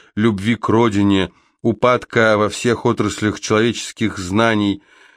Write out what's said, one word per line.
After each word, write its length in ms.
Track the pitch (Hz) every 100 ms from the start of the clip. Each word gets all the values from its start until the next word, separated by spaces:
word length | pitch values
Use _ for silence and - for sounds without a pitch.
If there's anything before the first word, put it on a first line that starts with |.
| - -
любви 400 | 113 98 104 113
к 140 | -
родине, 600 | 110 117 101 101 98 92 _ _ _
упадка 760 | 117 104 123 120 - 120 110 107
во 100 | 107
всех 380 | - 123 110 120
отраслях 560 | 113 104 - 107 98
человеческих 760 | - 107 117 107 - - 110 101
знаний, 640 | 90 101 117 107 101 95 _ _ -